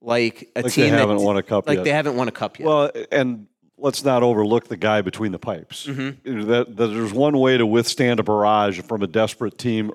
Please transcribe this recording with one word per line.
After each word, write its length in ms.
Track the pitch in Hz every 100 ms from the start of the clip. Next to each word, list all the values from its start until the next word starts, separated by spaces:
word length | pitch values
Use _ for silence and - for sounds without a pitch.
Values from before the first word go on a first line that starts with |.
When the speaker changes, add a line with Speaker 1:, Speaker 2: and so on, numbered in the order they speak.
Speaker 1:
like 500 | 117 120 117 - - 110
a 80 |
Speaker 2:
Like 100 | 120
Speaker 1:
team 180 | 123 117
Speaker 2:
they 60 | 117
haven't 200 | 107 104
Speaker 1:
that, 60 |
Speaker 2:
won 140 | 101 98
a 60 |
cup 220 | - 104 -
Speaker 1:
like 120 | 92
Speaker 2:
yet. 80 | 147
Speaker 1:
they 60 |
haven't 260 | 151 147 123
won 100 | 123
a 40 |
cup 280 | - 107 -
yet." 80 | 156
Speaker 2:
Well, 240 | 151 143 - -
and 380 | 143 127 117 101 _ _ -
let's 260 | 139 131
not 180 | 139 127
overlook 460 | 120 107 104 117 -
the 80 | 92
guy 260 | 107 107
between 300 | 92 - 107
the 80 | 90
pipes. 480 | - 87 - - 143
Speaker 1:
Mm-hmm. 600 | 139 135 135 131 117 107
Speaker 2:
That, 260 | 120 120 107
that 120 | 117
there's 260 | 110 113
one 240 | 110 147 143
way 180 | 131 131
to 80 | 113
withstand 540 | 113 117 - 123 117
a 40 |
barrage 580 | 104 107 104 107 104 90
from 200 | - 110
a 60 | 98
desperate 500 | 110 110 - 110 -
team 340 | 123 110 107